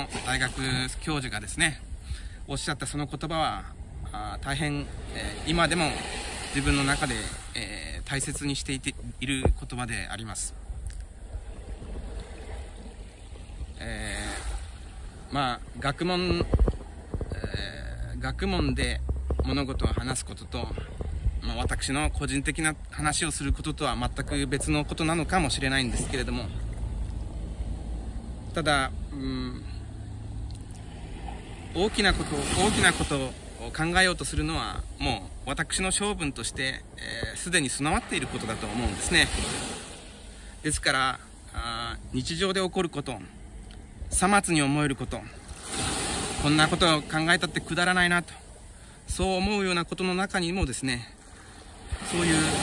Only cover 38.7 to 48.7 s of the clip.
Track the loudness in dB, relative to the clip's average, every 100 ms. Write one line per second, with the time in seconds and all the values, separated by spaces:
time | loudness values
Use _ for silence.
38.7 | 0 0 0 4 6 6 2 -2 -2 -6
39.7 | -8 -10 -14 -16 -16 -16 -14 -14 -6 -2
40.7 | 0 2 4 2 0 -8 -16 -10 -6 -4
41.7 | -4 -4 -6 -4 -2 -2 0 2 2 2
42.7 | 2 0 0 -4 -6 -8 -14 -14 -12 -12
43.7 | -14 -14 -10 -2 4 8 8 8 6 6
44.7 | 6 4 2 -4 -6 -8 -12 -12 -12 -6
45.7 | -2 -2 0 -2 -2 -2 2 4 6 6
46.7 | 6 6 6 2 2 6 4 4 -4 -2
47.7 | 2 4 6 6 4 0 -10 -16 -18 -18